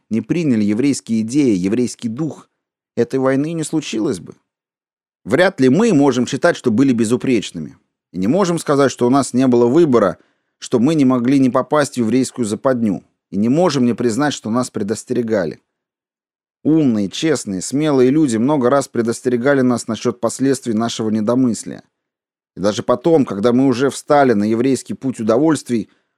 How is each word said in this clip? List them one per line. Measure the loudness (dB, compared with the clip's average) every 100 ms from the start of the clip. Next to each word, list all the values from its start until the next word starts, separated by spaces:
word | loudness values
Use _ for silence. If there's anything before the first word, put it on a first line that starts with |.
| -6
не | -6
приняли | -2 -2 0 0
еврейские | 0 0 0 -2 -2 -4
идеи, | -2 0 2 2
еврейский | 0 0 -2 -4 -8
дух, | -8 -8 -10 -20 _ _ _ _ -4
этой | -2 -2
войны | 0 0 -2
не | -6
случилось | -4 -6 -4 -4 -4 -4
бы. | -10 -20 _ _ _ _ _ _ _ _
Вряд | -2 2 2 2
ли | 2
мы | 4 4
можем | 4 4 2 -2
считать, | 0 0 0
что | 0
были | 2 2
безупречными. | 2 0 -2 0 -2 -2 -10 -14 -16 _ _ _
И | -4
не | 0
можем | 0 0 -2
сказать, | 0 2 2
что | 2 2
у |
нас | 2 0
не | 0 2
было | 4 4
выбора, | 4 4 4 2 -2 _ _ _ _
что | -4 0
мы | 2
не | 2
могли | 2 2 2 2
не | 2
попасть | 0 0 0 -2
в | -2
еврейскую | 0 0 -2 -4 -6
западню. | -2 -2 0 -2 -4 -8 _ _
И | -2
не | 0
можем | 2 2 2
не | 0
признать, | 0 -2 0 -2
что | -4 -4
нас | -4 -4
предостерегали. | -6 -6 -6 -6 -4 -2 -2 -2 -8 _ _ _ _ _ _ _ _ _ _
Умные, | 0 2 2 0 -2
честные, | -4 -2 -2 -4 -8
смелые | -6 -4 0 2 2
люди | 2 0 0
много | 0 0 2
раз | 0 0
предостерегали | -4 -4 -4 -2 0 2 2
нас | 2 0 -4
насчет | -4 -4 -2
последствий | -4 -2 -2 -2 -2
нашего | -2 -2 -4 -4
недомыслия. | -2 0 0 0 -2 -10 -16 -20 _ _ _ _ _ _ -4
И |
даже | -2 0
потом, | 0 0 2 2
когда | 2 0 2
мы | 2 2
уже | 2 -2
встали | -4 0 4 4
на | 2
еврейский | 0 0 0 -2 -4
путь | -8 -8 -4
удовольствий, | 0 2 2 0 -2 -6 -6 _ _